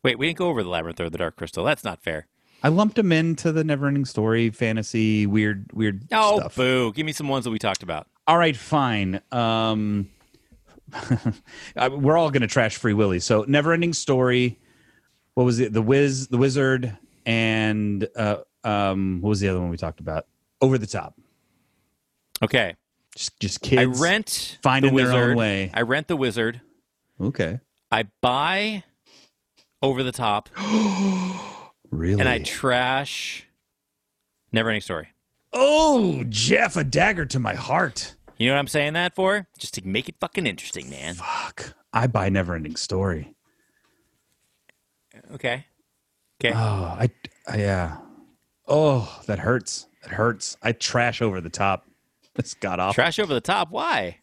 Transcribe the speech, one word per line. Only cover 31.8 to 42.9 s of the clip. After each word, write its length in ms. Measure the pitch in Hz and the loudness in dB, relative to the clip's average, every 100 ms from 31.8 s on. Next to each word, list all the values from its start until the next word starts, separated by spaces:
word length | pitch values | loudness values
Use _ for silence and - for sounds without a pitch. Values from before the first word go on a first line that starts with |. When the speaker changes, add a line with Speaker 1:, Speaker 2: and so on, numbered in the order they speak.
| _ | _
Speaker 2:
Really? 280 | 80 85 101 | -4 0 2
Speaker 1:
And 100 | 127 | 2
I 120 | 120 | 0
trash 1080 | - - 131 123 127 135 139 - - - - _ _ _ _ _ _ _ _ _ _ | -4 -4 0 2 2 -2 -4 -8 -10 -12 -16 _ _ _ _ _ _ _ _ _ _
Neverending 300 | 113 113 107 | 0 0 -2
Story. 280 | - 82 85 _ _ _ _ | -4 -8 -8 _ _ _ _
Speaker 2:
Oh, 720 | 247 277 302 320 262 190 139 123 | 2 4 6 6 4 2 -2 -4
Jeff, 480 | 107 120 - - 175 | -2 2 2 2 0
a 60 | |
dagger 420 | 143 147 190 185 143 | 0 2 2 0 -2
to 120 | 131 | -2
my 160 | 110 | -2
heart. 600 | 135 - 156 175 - - - - _ | -4 -2 0 0 -6 -12 -16 -20 _
Speaker 1:
You 120 | 120 | 2
know 60 | |
what 40 | 139 | 2
I'm 80 | 135 | 0
saying 280 | 151 147 | -2 0
that 200 | 160 175 | 0 -2
for? 320 | - 190 208 185 _ | 0 0 0 -4 _
Just 160 | - | -12
to 120 | - 95 | -10 -4
make 220 | 101 92 | -4 -4
it 80 | - | -8
fucking 260 | 90 - | -6 -2
interesting, 460 | 151 87 - 87 65 | -4 -4 -10 -12 -12
man. 240 | 69 73 | -12 -10
Speaker 2:
Fuck. 600 | 87 - - - - - - _ | -10 -8 -8 -8 -12 -16 -18 _
I 160 | 113 123 | -2 0
buy 220 | 113 95 | 0 0
Neverending 460 | 98 87 85 76 80 | 0 -2 -6 -8 -10
Story. 600 | - | -6